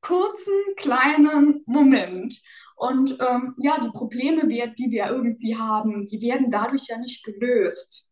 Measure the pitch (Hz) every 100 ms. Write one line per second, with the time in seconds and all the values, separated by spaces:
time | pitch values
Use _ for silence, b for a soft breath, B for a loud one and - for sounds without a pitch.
0 | - 359 403 415 - 392 403 392 285 254
1 | 269 302 294 302 294 285 - 269 277 247
2 | 185 180 220 - B B B _ 254 262
3 | 269 - 254 247 254 - 285 320 233 -
4 | 226 240 269 320 294 233 233 - 247 220
5 | 196 254 233 226 220 226 220 214 220 202
6 | 202 214 233 262 247 214 226 269 - 226
7 | 247 - - 202 247 240 180 - - -
8 | _